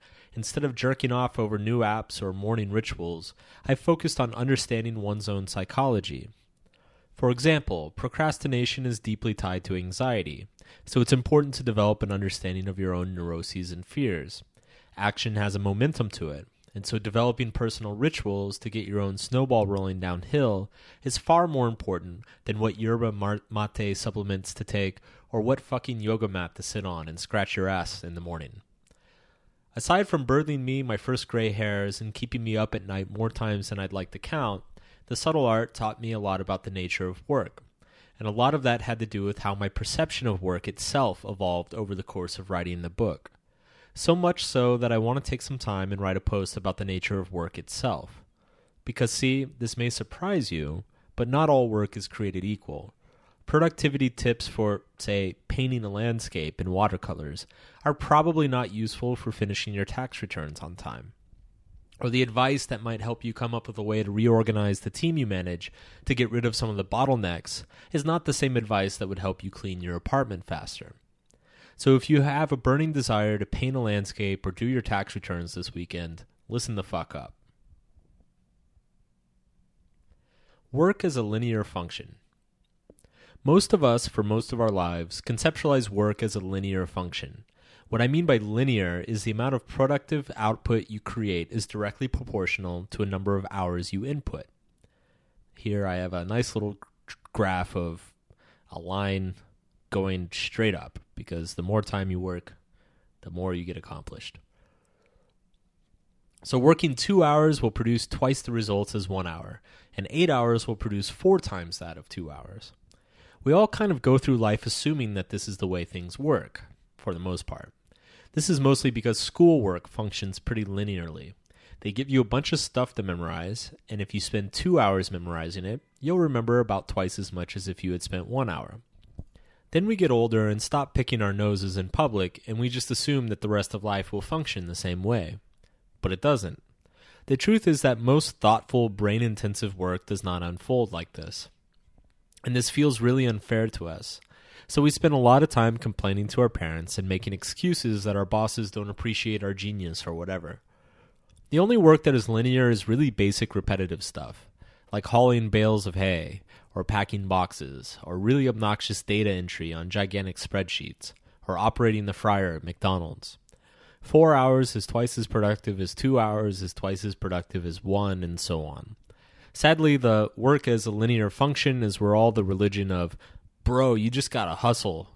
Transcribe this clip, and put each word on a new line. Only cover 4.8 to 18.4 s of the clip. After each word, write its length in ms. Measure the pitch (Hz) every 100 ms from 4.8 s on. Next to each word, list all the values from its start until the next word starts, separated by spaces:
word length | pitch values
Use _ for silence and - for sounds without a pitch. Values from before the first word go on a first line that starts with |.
| 117 110
one's 280 | 101 104 101
own 180 | 101 95
psychology. 840 | 98 95 - 135 107 - 67 - - _ _ _ _ _ _ _
For 160 | - 123
example, 600 | 123 151 156 - 87 78
procrastination 920 | - 127 - 156 - 143 123 120 - 127
is 140 | 110
deeply 340 | 110 107 113
tied 300 | 101 95 92 -
to 120 | 92
anxiety, 720 | 90 95 127 110 82 71 - _ - - -
so 140 | 127
it's 140 | 120
important 400 | 131 - 151 143
to 100 | -
develop 400 | 123 104 104 107
an 80 | 104
understanding 560 | 98 98 - 92 92 95
of 100 | 92
your 160 | 92
own 220 | 90 90 90
neuroses 560 | 85 82 85 92 87
and 140 | 87 -
fears. 580 | 147 127 85 69 - - _ _ _ _ -
Action 380 | 104 - 117 107
has 200 | 104 98
a 40 |
momentum 500 | 98 101 143 - 107
to 220 | - 78
it, 140 | 71 - _ _
and 120 | 101 98
so 140 | 113
developing 540 | 104 117 120 117 117
personal 420 | - 117 - 107 104
rituals 640 | 147 - 107 98